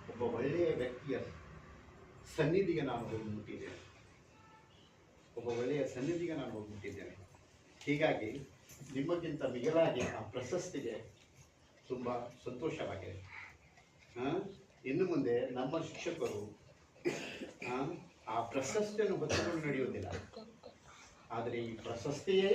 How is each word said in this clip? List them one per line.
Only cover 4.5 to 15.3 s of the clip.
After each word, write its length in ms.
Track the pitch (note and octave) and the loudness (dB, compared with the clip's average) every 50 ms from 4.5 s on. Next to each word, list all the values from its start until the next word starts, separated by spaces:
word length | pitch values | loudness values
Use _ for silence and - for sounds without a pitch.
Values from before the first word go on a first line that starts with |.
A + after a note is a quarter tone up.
| - - - - - - - - - - - - - - - - - A#2+ | -20 -20 -20 -20 -20 -20 -20 -20 -20 -20 -20 -20 -20 -20 -20 -14 -12 -6
ಒಬ್ಬ 100 | A2+ A#2+ | -2 -2
ಒಳ್ಳೆಯ 380 | A#2+ A#2 B2 C3+ D3 C#3+ B2+ - | 0 2 2 2 2 2 2 0
ಸನ್ನಿಧಿಗೆ 480 | - B2 C3 D#3 F3 E3 E3+ D#3+ D#3 | -2 -2 0 0 0 2 0 -2 -2
ನಾನು 160 | C#3 B2+ A#2 | -2 -4 -4
ಹೋಗಿ 180 | A2 G#2+ G#2 G#2 | -6 -6 -8 -8
ಮುಟ್ಟಿದ್ದೇನೆ. 460 | G#2 G2+ G2 G2 F#2 G2 F#2 F2 - - - - - - - - - - - - - - - | -10 -8 -8 -8 -8 -8 -10 -12 -14 -14 -18 -20 -20 -20 -20 -20 -20 -20 -20 -20 -20 -10 0
ಹೀಗಾಗಿ 480 | C#3+ D3 D3 D#3 D#3 - - - - C3 C#3+ - - - - - - - - C#3 - C3 | 0 2 4 4 4 4 2 0 -4 -4 -6 -10 -12 -16 -20 -20 -20 -18 -16 -14 -6 -2
ನಿಮಗಿಂತ 520 | C3+ D3+ E3+ F3 E3+ D#3+ D#3 C#3+ C3+ C3 | -2 2 2 2 2 0 -2 -2 0 -2
ಮಿಗಿಲಾಗಿ 560 | B2 B2 B2 B2 D3+ D#3+ E3 E3 D3 B2 B2+ | -2 0 2 2 4 6 8 6 6 6 2
ಆ 200 | - - - A2+ | 0 0 0 -4
ಪ್ರಶಸ್ತಿಗೆ 720 | A2 - - B2 - - F#3 E3+ - - - C#3 A#2+ A2+ A2 - - - - - - - - - - - - - - - - - - - | -6 -4 -4 -4 -2 0 0 -2 -2 -2 -4 -4 -2 -2 -4 -4 -8 -12 -18 -20 -20 -20 -20 -20 -20 -20 -20 -20 -20 -20 -20 -20 -8 -6
ತುಂಬ 300 | B2+ A#2+ B2 A#2+ A#2+ A#2+ | -6 -2 -2 -2 -2 -2
ಸಂತೋಷವಾಗಿದೆ. 1200 | - - - - - A#2+ B2 - E3 D#3 - - - G2 G2 F#2+ F#2+ F#2+ F#2+ - - - - - - - - - - - - - - - - - - - - A#2+ | -4 -6 -12 -8 -8 -8 -6 -2 -2 -2 -2 -2 -4 -4 -4 -6 -6 -8 -8 -10 -12 -12 -14 -14 -14 -16 -18 -20 -20 -20 -20 -20 -20 -20 -20 -20 -20 -14 -6 -2
ಆ, 40 | B2+ C#3+ E3+ G3 G3+ - - - - - - - - | 0 0 0 0 -2 -4 -10 -14 -18 -20 -20 -8 -2
ಇನ್ನು 200 | C3 C#3 F3+ F#3+ | 0 4 4 4
ಮುಂದೆ 440 | F3 D#3+ C#3 B2 A#2+ | 4 4 2 4 4